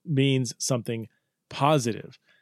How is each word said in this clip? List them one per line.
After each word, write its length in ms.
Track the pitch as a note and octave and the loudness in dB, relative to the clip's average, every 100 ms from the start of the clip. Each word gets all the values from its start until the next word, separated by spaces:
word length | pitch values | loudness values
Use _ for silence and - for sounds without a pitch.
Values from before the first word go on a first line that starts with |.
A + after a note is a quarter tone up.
means 500 | F3 C3+ C#3 C3+ B2 - | -2 2 4 2 0 -4
something 500 | - B2+ A2 A2+ A2+ _ _ _ - | -4 -4 -4 -8 -10 _ _ _ -14
positive. 720 | - C#3 D#3 A#2 G#2 - - _ _ | 0 2 2 2 -4 -8 -20 _ _